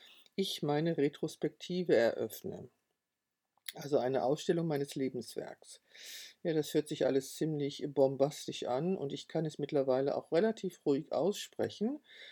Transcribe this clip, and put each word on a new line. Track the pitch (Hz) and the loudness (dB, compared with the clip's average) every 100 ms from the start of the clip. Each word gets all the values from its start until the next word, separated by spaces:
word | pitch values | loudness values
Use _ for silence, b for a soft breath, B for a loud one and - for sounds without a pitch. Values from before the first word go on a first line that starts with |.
| B B B | B B B
ich | - 190 - | -4 -2 -2
meine | 151 147 165 156 | 0 2 2 4
Retrospektive | 143 - 160 - 156 - - 180 170 | 2 2 -6 -2 -4 -4 -6 -2 6
eröffne. | 123 117 - 110 - - 85 - _ _ _ _ _ _ _ _ _ - | 6 6 4 -2 -4 -8 -10 -12 _ _ _ _ _ _ _ _ _ -16
Also | - 143 139 | -10 -2 0
eine | 123 131 | 2 0
Ausstellung | 120 151 - 170 170 | 0 0 0 0 2
meines | 143 143 | -2 -2
Lebenswerks. | - 131 127 110 - - - - - B B B B B B | -2 -4 -4 -10 -10 -10 -12 -20 -20 B B B B B B
Ja, | 175 | -2
das | 156 147 | 0 2
hört | 156 147 | 0 0
sich | 156 | 2
alles | 131 135 131 | 2 2 0
ziemlich | - 156 151 143 - 147 | -4 -2 0 -2 -4 -4
bombastisch | 143 135 135 139 - - - | 4 4 4 0 0 -10 -6
an | - 127 170 190 | -2 -2 0 -2
und | 143 | -4
ich | 143 - | -8 -6
kann | 160 | -4
es | 165 - | -4 -4
mittlerweile | 147 151 135 127 139 | -2 0 2 2 2
auch | - - | -2 0
relativ | 160 220 220 190 - - | 2 2 0 -6 -4 2
ruhig | 139 156 | 2 2
aussprechen, | - 165 202 - - 107 - 214 302 B B B | 0 0 0 -6 -4 -4 -2 -4 -4 B B B